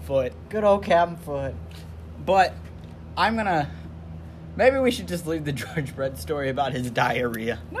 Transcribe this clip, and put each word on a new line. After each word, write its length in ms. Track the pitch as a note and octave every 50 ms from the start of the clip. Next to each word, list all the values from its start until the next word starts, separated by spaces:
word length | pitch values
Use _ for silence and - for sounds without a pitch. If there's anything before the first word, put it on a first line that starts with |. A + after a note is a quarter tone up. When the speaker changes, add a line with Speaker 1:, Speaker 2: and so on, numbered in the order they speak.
Speaker 1:
Foot. 320 | - - C#3 C3+ B2+ B2+ - - - -
Speaker 2:
Good 140 | - G#3+ G#3+
old 200 | G#3 G3 G3+ G3
Captain 320 | G3 F3+ E3+ F3 E3+ E3+
Foot. 380 | D#3+ - D3+ C#3+ C#3 C#3 C3+ - - - - - - - - - - - - - - C#3+
Speaker 1:
But 260 | D3+ F#3 G3 F#3 - - - - - - - - - - - - - -
I'm 200 | - F3 G#3 A3+
gonna, 340 | A3+ G#3+ G3 F3 D#3 C#3+ - - - - - - - - - - - - - - - - - -
maybe 220 | - G3+ B3+ C4+ C4+
we 120 | C4 B3
should 180 | A#3 - F#3+ E3+
just 180 | F3 E3+ D3
leave 180 | D#3 E3 D#3+ D3+
the 80 | D3 C#3
<laughs> 0 |
George 420 | A#2+ G#2 - - E3 C#3+ B2+ -
Brett 240 | - C3+ C3+ C3+ -
story 300 | - - D#3 C#3+ C#3 C3+
about 240 | C3 C3 C#3+ C3+ B2+
his 180 | B2+ B2 B2
diarrhea. 680 | A2+ - C3 B2 B2 B2+ B2 A#2+ A2+ A2+ A2+ A#2 A2+ - - -
Speaker 2:
No, 100 | - A4+